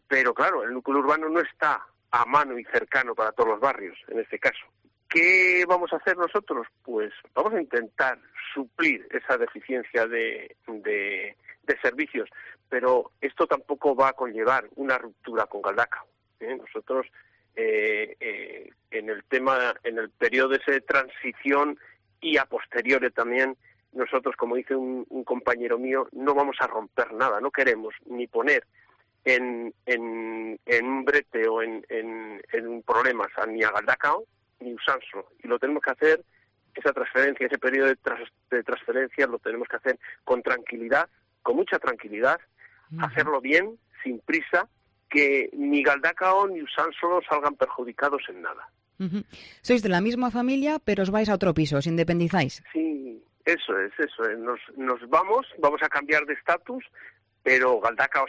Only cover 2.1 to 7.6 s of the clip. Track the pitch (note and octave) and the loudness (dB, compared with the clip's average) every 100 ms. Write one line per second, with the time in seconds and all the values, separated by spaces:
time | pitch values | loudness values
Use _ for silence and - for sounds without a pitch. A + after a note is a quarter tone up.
2.1 | A#2+ A#2+ C#3+ C#3+ A#2+ A2 A#2 A2 C3+ B2 | 0 4 4 2 -4 -2 -2 0 0 0
3.1 | A2+ A2 A#2 A2+ G#2+ C3+ G#2+ F#2 - - | 0 0 2 2 2 0 0 -8 -14 -8
4.1 | A2+ - - C3 - - _ _ _ - | -6 -6 -2 -2 -2 -8 _ _ _ -2
5.1 | E3 F3 F#3 F#3 F3+ F3 F3+ E3+ D#3+ G3 | 4 6 6 6 4 4 2 0 -2 0
6.1 | F3+ E3+ G#3 - C3+ A2+ _ - A2 G#2+ | 0 0 -2 -2 -6 -8 _ -6 -4 -4
7.1 | - - - G#3 A3 | -6 -6 -2 0 0